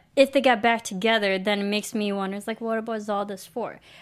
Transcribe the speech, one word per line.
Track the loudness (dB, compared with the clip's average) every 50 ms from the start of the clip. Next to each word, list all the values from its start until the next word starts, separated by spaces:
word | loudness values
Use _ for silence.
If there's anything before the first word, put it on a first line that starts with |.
| _ _ 4
if | 4 4 6
they | 4 4
got | 4 4 4 4
back | 4 2 2 0 -2
together, | -6 -6 -2 2 2 2 4 2 2 0 0
then | 0 0 0 0
it | 0
makes | 0 -2 -2 -2 -4 -4
me | -2 -2 -2
wonder, | -2 -2 -2 -4 -6
it's | -6 -6
like, | -8 -8 -6
what | -4 -4 -4 -4 -4
was | -4 -6 -6 -4 -2
all | -2 -2 -2
this | -4 -8 -12 -12
for? | -10 -8 -6 -6 -6 -8 -12 -20 -20 -20 -20